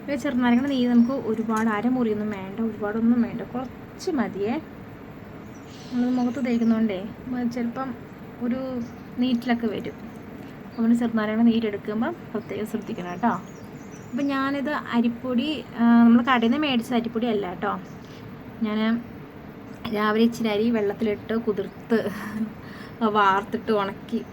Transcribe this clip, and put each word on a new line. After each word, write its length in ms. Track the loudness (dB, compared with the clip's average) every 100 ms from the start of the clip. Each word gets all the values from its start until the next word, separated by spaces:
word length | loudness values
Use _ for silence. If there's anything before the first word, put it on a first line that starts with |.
പിന്നെ 140 | -4 -2
ചെറുനാരങ്ങയുടെ 460 | 0 2 4 4 4
നീര് 140 | 2 6
നമുക്ക് 240 | 6 6 2 -2
ഒരുപാട് 400 | -2 0 2 2 2
അരമുറിയൊന്നും 520 | 2 2 2 0 -2 -4
വേണ്ട, 200 | -8 -4 -4
ഒരുപാടൊന്നും 520 | -2 -2 2 4 4 2
വേണ്ട, 160 | -2 -6
കുറച്ച് 560 | -6 -8 -12 -16 -8 -2 0
മതിയേ. 340 | 0 -2 -2 -2 -6 -16 -16 -16 -16 -16 -16 -16 -16 -16 -16 -16 -6
നമ്മൾ 180 | 0 2 2
മുഖത്ത് 220 | 0 0 0
തേക്കുന്നതുകൊണ്ടേ 520 | 2 4 4 2 0 -6 -10 -6
മ-, 160 | -2 -2 -2
ചിലപ്പം 340 | -4 -4 -6 -8 -12 -16 -16 -6 -4
ഒരു 140 | -2 -4 -6 -6 -12 -10 -2
നീറ്റിലൊക്കെ 480 | 0 2 2 0 0
വരും. 240 | -2 -6 -10 -14 -14 -14 -14 -14 -16 -14
അതുകൊണ്ട് 260 | 0 4 4
ചെറുനാരങ്ങയുടെ 460 | 4 0 0 6 6
നീരെടുക്കുമ്പം 640 | 6 0 -2 -4 -2 -2 -4 -8
പ്രത്യേകം 380 | -8 -6 -6 -4
ശ്രദ്ധിക്കണം 460 | -6 -6 -8 -8 0 0
ട്ടോ. 80 | 0 -6 -16 -16 -14 -14 -16 -8
അപ്പം 120 | -4 0
ഞാനിത് 440 | 0 0 -2 -2
അരിപ്പൊടി, 960 | -4 0 0 2 -2 -2 0 0 -4 -6 2
ആ, 240 | 6 10
നമ്മൾ 180 | 10 8
കടയിൽ 280 | 6 4 4
നിന്ന് 160 | 4 2
മേടിച്ച 280 | 0 2
അരിപ്പൊടി 320 | 0 0 -2 0
അല്ല 220 | 0 -2
കേട്ടോ. 320 | -4 -2 -2 -8 -14 -14 -16 -14 -14 -14 -4
ഞാൻ 400 | -2 2 2 0 -4 -14 -14 -16 -16 -16 -16 -10 -4
രാവിലെ 300 | 2 4 6
ഇച്ചിരി 240 | 4 4 0
അരി 220 | 2 4
വെള്ളത്തിലിട്ട് 680 | 4 0 0 -2 -2 -2 -2
കുതിർത്ത് 760 | 0 -2 -4 -8 0 0 0 -6 -8 -6 -6 -6 -14 -14 -14 0
വാർത്തിട്ട് 680 | 2 6 6 4 0 -4 2
ഉണക്കി 520 | 2 2 -6 -4 -4 -4